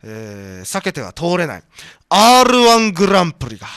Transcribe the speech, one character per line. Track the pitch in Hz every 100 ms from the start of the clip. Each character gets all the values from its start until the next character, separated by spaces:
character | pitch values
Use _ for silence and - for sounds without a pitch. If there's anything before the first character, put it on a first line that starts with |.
え | 107 110 110 101 98 92
ー、 | 92
避 | 196
け | 185
て | 151
は | 101
通 | - 170 180
れ | 160
な | 92
い、 | _ - - _ _
ア | 180 226 254
ー | 247
ル | 247
ワ | 233 233
ン | 220
グ | 170 196
ラ | 196
ン | 170
プ | - 120
リ | 110
が、 | -